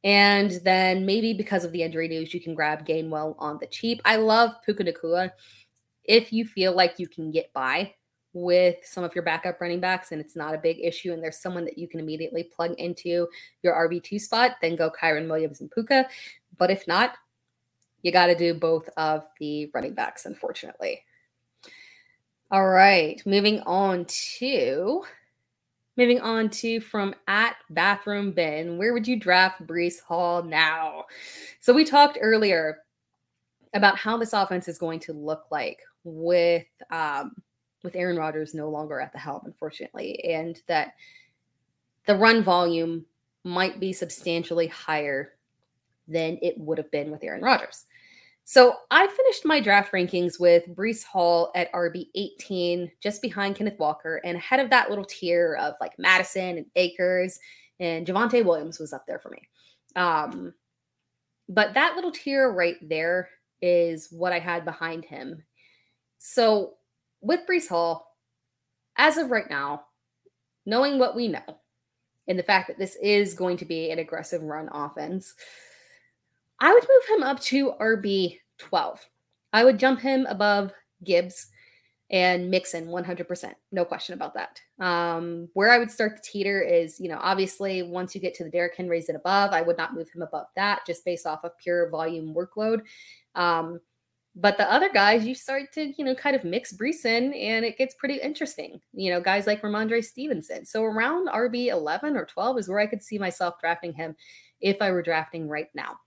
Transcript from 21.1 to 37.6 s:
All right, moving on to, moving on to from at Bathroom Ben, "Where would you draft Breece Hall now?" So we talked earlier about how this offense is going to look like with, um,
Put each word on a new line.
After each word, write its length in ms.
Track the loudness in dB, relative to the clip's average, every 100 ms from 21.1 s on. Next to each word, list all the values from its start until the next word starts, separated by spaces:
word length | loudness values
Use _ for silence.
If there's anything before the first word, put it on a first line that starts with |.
| _ _ _ _ _ -20 -20 -20 _ _ _ _ _ _
All 180 | 2 6
right, 520 | 8 8 8 2 -4
moving 360 | 0 2 4 0
on 440 | 0 0 2 0 -4 -8 -8 -6
to, 680 | -2 0 0 0 -2 -4 -6 -20 _ _ _ _ _ _ _ 2
moving 240 | 4 4
on 300 | 2 0 0
to 300 | -2 -4 -4
from 340 | -4 -4 -4 -6 -2
at 280 | 2 2 -2 _
Bathroom 640 | 0 2 2 -2 -2 -2
Ben, 440 | 0 -2 -4 -6 -2
"Where 160 | 0
would 160 | 0 -2
you 100 | -2
draft 480 | 4 6 4 0 -6
Breece 360 | -2 -2 -4
Hall 400 | -4 -2 0 0
now?" 640 | -2 2 2 0 -6 -8 -16 -18 -18 -18 -20 -2
So 120 | 4
we 120 | 6
talked 340 | 6 8 6 6
earlier 600 | 2 4 4 2 0 -8 _ _ _ _ _ _ _ _ _
about 240 | 4 4 4
how 220 | -2 -2
this 160 | 0
offense 340 | 0 0 -2 -6
is 80 | -6
going 240 | -6 -6
to 140 | -10
look 320 | -10 -8 -8 -6
like 300 | -6 -6 -8 -20 _ -16
with, 600 | -6 2 4 4 2 -4 _ -10
um, 440 | -6 -4 -4 -8 -14 _ _